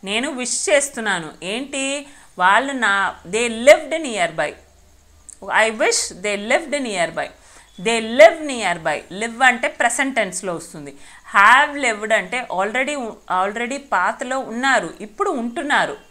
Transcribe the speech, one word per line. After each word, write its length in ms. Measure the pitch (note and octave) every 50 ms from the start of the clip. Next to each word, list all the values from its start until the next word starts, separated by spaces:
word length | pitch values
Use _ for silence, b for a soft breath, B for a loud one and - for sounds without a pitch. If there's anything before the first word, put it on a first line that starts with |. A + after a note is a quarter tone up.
| -
నేను 200 | F#3+ G3+ A3+ B3+ D4+ D4 B3
wish 180 | B3 A#3+ - - -
చేస్తున్నాను. 600 | - D4+ C#4 C#4 C#4 - A#3+ A3+ G#3 F#3+ F3 D#3+ D#3 - - E3 F3+
ఏంటి? 300 | G#3 A#3+ C#4 C4+ - C4+ C4+ C4+ C#4 D4 C#4+ C#4+ B B B B B -
వాళ్ళు 320 | F3+ F#3 G3 A3+ C4 C#4 C#4 B3+ A#3
నా, 80 | G#3 G3 G3 G3 F3+ - - - E3 F3+
they 120 | G#3+ A#3+ A#3+ A3 A3 A#3+
lived 260 | C4+ D#4 F4+ D#4 C#4 D#4+ E4 D#4+
nearby. 440 | C4+ A3+ G3 F3 E3 D#3+ D#3+ D3+ D3 - - - _ _ _ _ _ _ _ _ _ _ - _ - - - - - B2+ F#3 A3
I 40 | A3 A3 A3
wish 200 | D4 A4+ A#4 - - - F#3 F3 F#3
they 100 | G#3 G3+ G3+ G3+ A3
lived 240 | C4 F4 E4+ C#4+ C4+ C#4+ C4
nearby. 380 | A#3 G3+ F3+ E3+ D#3+ - D3+ C#3+ - - b b b b b b b b - F3
They 120 | G#3+ A#3 A3+ A3 A3 A3+ C4
live 180 | D4+ F4+ E4+ D#4+ D#4 D4
nearby. 440 | C4 A#3+ G#3+ F#3 F3 E3+ D#3+ E3 D3+ - - - E3+ G3
Live 200 | A3 A#3 A3+ A#3 C4 B3+
అంటే 180 | A#3+ A#3 C4 D#4 D4+ -
present 360 | D4 A#3 A#3+ - C4+ C4+ C4+ A#3+
టెన్స్లో 340 | G#3+ F#3+ F3 - - F#3+ F3 D#3+
వస్తుంది. 320 | E3 - - D#3+ C#3+ C#3 C3+ B B B B B B - -
Have 380 | G#3 G3 G#3+ A#3+ C4 D4 D4 C#4+ C#4+ C#4
lived 280 | A#3+ A3 G#3 G#3+ G#3+ A3 G#3
అంటే 180 | F#3 F3+ G#3 B3 B3 - -
already, 380 | F3+ F#3+ G#3 G#3+ B3+ C4+ C4 D4 C#4+ B3 A3 - - _ - F3 F#3
already 400 | F#3+ G3+ G#3 A#3 A#3+ A#3 C4+ C#4+ C#4 - G#3+
పాత్లో 420 | F#3 F3+ G3+ A#3 - - B3 C4 C4+ B3 -
ఉన్నారు, 380 | A3 A#3 B3+ C4+ C4 A3+ F3+ E3 - - G3+
ఇప్పుడు 240 | G#3+ - - G4+ G4+ E4+ B3+
ఉంటున్నారు. 560 | A3+ A#3+ A#3 E4+ E4 D4 C4+ A3 E3+ - C#3+ C#3+ - _